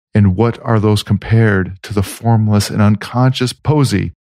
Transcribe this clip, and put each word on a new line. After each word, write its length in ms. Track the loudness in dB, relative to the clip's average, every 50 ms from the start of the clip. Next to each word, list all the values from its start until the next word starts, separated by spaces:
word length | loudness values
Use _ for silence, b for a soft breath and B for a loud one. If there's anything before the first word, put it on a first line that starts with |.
| _ _ _
And 220 | 2 2 2 2
what 220 | 2 0 0 0 -4 -4
are 160 | -2 0 0
those 220 | 2 2 0 0 0
compared 800 | -2 -4 -4 -2 0 2 2 4 4 2 0 -2 -4 -8 -14 -14
to 100 | -6 -4
the 100 | -4 -4
formless 680 | -4 -8 -6 -2 0 0 2 2 2 2 0 0 -2
and 100 | -2 0 2
unconscious 720 | 2 2 0 -4 -6 -4 0 0 0 0 0 -4 -6 -6
poesy 600 | -6 _ 0 0 2 2 0 0 -2 -2 -4 -8 _ _